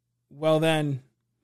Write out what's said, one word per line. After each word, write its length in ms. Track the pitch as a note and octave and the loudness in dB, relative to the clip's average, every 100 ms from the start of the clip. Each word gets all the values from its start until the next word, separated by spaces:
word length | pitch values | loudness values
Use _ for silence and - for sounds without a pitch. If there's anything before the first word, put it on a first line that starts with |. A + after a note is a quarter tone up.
| _ _ _ | _ _ _
well 320 | C#3+ D#3 D#3 | -6 0 2
then, 400 | D#3+ D#3 D3+ C3 _ _ _ _ | 2 0 -2 -6 _ _ _ _